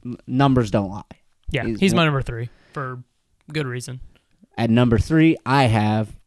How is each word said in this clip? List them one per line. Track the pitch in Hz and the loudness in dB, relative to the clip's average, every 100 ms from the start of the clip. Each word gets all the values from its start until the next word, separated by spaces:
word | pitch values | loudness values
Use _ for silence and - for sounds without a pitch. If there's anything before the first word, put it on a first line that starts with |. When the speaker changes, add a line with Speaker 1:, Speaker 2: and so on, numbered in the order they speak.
Speaker 1:
n-, | 123 120 - | -16 -14 -4
numbers | 127 139 127 110 | 2 2 2 2
don't | 107 98 | -2 -4
lie. | 101 - - _ _ - | -8 -16 -20 _ _ -8
Speaker 2:
Yeah, | 143 | -6
Speaker 1:
He's | 117 107 | -6 0
Speaker 2:
he's | 190 | 0
my | 175 | 2
Speaker 1:
one | 160 | 2
Speaker 2:
number | 139 | 0
three | 123 117 120 _ _ | -6 -8 -10 _ _
for | - 131 127 - _ _ _ - | -12 -10 -12 -18 _ _ _ -10
good | 151 135 | -8 -6
reason. | 123 123 127 - _ _ _ _ - | -8 -10 -14 -18 _ _ _ _ -4
Speaker 1:
At | 117 | 2
number | 117 123 113 | 4 4 2
three, | - 160 165 - - | 2 4 4 2 0
I | 139 | 2
have | 131 110 107 107 107 - | 4 2 2 0 -4 -10